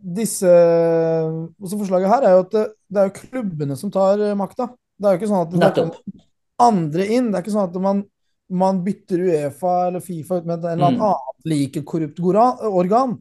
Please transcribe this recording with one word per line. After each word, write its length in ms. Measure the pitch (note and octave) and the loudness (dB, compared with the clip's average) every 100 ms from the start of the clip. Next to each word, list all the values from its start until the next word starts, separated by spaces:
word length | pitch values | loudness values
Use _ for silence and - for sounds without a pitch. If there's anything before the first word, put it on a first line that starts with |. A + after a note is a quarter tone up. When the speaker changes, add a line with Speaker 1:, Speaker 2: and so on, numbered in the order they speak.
| F#3+ F3+ | -10 -4
Speaker 1:
disse, 320 | A3 - F3+ F3 E3+ E3+ E3 E3 E3 E3 D#3+ D#3+ E3 - | -4 0 6 6 6 4 2 2 0 0 -2 -6 -10 -12
også 180 | F#3+ G#3 | -10 -6
forslaget 260 | G3 F#3 F#3+ | -2 0 2
her 120 | B3+ | 4
er 140 | A#3 F#3 | 6 4
jo 20 | F#3 | 4
at 100 | G#3+ | -2
det, 80 | G#3+ - - | -4 -8 -6
det 120 | G3 | 0
er 80 | G3 | 0
jo 100 | G3 | -2
klubbene 580 | - B3+ G#3 D3+ C#3+ C3+ | -12 -8 -6 -6 -6 -6
som 140 | G3 | -4
tar, 300 | F#3+ F#3+ G#3 | 0 2 2
eh, 120 | G#3 | 0
makta. 360 | G3+ F#3 - B3 - _ - | -2 -6 -6 -10 -10 _ -4
Det 60 | G3+ | 0
er 80 | F3+ | 0
jo 20 | |
ikke 120 | G#3 | 0
sånn 120 | G3 | -2
at 80 | E3 | 0
det 80 | F3 | 2
Speaker 2:
Nettopp. 340 | F#3+ F3 E3 - | 2 2 -4 -6
Speaker 1:
kommer 260 | - - _ _ _ - | -16 -18 _ _ _ 2
andre 460 | A#3+ G3+ D#3+ D#3+ G3 | 4 4 0 -2 0
inn. 240 | A#3+ A#3+ | 0 0
Det 40 | F#3 | -2
er 60 | |
ikke 120 | G3 G#3 | -2 -2
sånn 120 | F#3 | -2
at 120 | F3+ | -2
man, 220 | G3 G3+ G3+ _ _ _ - | -2 -2 -4 _ _ _ -8
man 340 | F3+ F#3+ F#3+ F3+ | 0 0 0 -4
bytter 380 | G3 - E3+ F3+ | -6 -4 -2 0
uefa 640 | D3+ C#3+ - F3+ F3+ F3+ | 0 -2 -4 -2 0 -2
eller 160 | F3+ | -4
fifa 340 | - E3 - F3+ | -8 -12 -6 -6
ut 80 | E3 | -4
med 140 | E3+ | -6
et 60 | E3+ | -4
eller 160 | E3+ F3 | 0 0
annet 120 | - | 2
Speaker 2:
Mm. 20 | |
Speaker 1:
annet 440 | G#3+ D#3 C3 - D#3+ | 0 -2 -6 -12 -4
like 360 | D3+ C#3 D3+ | -2 -2 -6
korrupt 360 | - E3+ D3+ E3 | -6 -6 -6 -4
gora-, 400 | F3+ G3+ B3 A#3+ | 0 4 2 2
organ. 560 | G#3+ F#3 F3+ A3+ C4 G3 | -2 0 2 2 0 -4